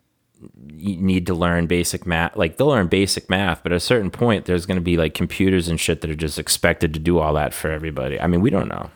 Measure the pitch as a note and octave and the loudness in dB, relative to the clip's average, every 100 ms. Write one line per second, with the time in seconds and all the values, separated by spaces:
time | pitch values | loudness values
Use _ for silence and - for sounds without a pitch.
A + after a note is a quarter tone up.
0 | _ _ _ _ - - C2+ D#2 F#2+ F2 | _ _ _ _ -20 -20 -20 -10 -6 -2
1 | F#2+ F#2 F2+ F2 F2 F2 E2 F2 E2+ F2+ | 2 2 0 0 2 2 2 0 0 -4
2 | F2+ E2 E2+ - E2+ - C#3+ B2+ F2+ F#2 | -2 0 0 0 -2 2 2 2 2 2
3 | G2 - - F#2 G2 D#2+ E2 F2 - B2 | 2 -2 -2 0 0 -2 0 0 2 2
4 | F#2+ - A#2+ G2 - F2+ F2 F#2 E2+ E2 | 0 0 0 0 0 -2 0 -2 2 2
5 | D#2+ - F2 - F#2+ F#2 E2+ E2 - D#2+ | 2 0 -4 0 2 2 2 -2 -2 -2
6 | D#2+ D#2 D#2+ D#2+ - - F2 E2 E2+ D#2 | -4 -4 -4 -4 -4 0 2 2 0 0
7 | D#2+ F2 D#2 D2+ C#2 - D#2+ D#2 D#2+ C2+ | 2 2 2 0 -2 -4 -6 -6 -6 -6
8 | C2 C#2 E2+ F2 A2+ F#3 - G1+ - | -4 -2 0 2 2 0 -2 -6 -12